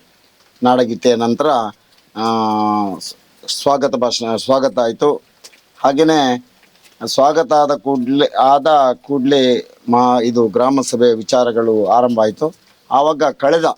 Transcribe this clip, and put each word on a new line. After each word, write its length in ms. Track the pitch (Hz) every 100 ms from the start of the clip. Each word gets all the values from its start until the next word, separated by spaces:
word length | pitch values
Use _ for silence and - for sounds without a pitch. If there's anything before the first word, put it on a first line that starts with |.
| _ _ _ _ _ _
ನಾಡಗೀತೆಯ 520 | 123 127 120 113 127 117
ನಂತರ, 340 | 117 113 147 135 110 - _ _ _ 104
ಆ, 100 | 113 113 110 107 107 107 101 85
ಸ್-, 160 | - - _ _ -
ಸ್ವಾಗತ 480 | - - 139 135 127
ಭಾಷಣ, 400 | 120 110 113 113
ಸ್ವಾಗತ 440 | - 131 113 104
ಆಯ್ತು. 420 | 117 113 147 110 - _ - _ _ _
ಹಾಗೇನೆ 680 | 139 139 160 156 135 123 - _ _ _ _ - 113
ಸ್ವಾಗತ 480 | - 139 151 139
ಆದ 180 | 151 147
ಕೂಡ್ಲೆ, 540 | 143 135 139 120 139 147
ಆದ 420 | 98 127 139 143 151 131
ಕೂಡ್ಲೆ 640 | 123 - 139 127 143 127 120 - - -
ಮಾ-, 340 | 123 123 123
ಇದು 240 | 117 120 113
ಗ್ರಾಮ 340 | 98 123 139
ಸಭೆ 320 | 123 117 120
ವಿಚಾರಗಳು 720 | 113 104 127 120 113 117 110 101
ಆರಂಭ 340 | 113 123 117
ಆಯ್ತು. 340 | 110 98 156 - _ _ -
ಆವಾಗ 320 | 123 147 151
ಕಳೆದ 420 | 147 - 139 165 160